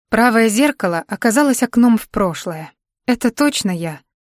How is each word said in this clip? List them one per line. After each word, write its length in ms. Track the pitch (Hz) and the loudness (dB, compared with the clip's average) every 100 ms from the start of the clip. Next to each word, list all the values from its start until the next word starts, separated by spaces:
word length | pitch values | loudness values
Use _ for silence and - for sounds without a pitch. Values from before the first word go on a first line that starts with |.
| _ | _
Правое 400 | 220 240 226 226 | 0 2 2 2
зеркало 560 | 208 294 269 185 170 - | 2 0 0 -4 -4 -6
оказалось 560 | 208 240 220 294 254 | -4 0 2 2 0
окном 340 | 240 - 240 226 | -2 2 4 2
в 120 | - | -2
прошлое. 640 | - 190 156 - 160 156 _ _ _ - | -4 -4 -4 -10 -12 -14 _ _ _ -4
Это 260 | 240 240 | -2 -2
точно 400 | - 294 - 202 | 0 -2 -2 -4
я, 300 | 180 165 151 _ _ | -6 -8 -10 _ _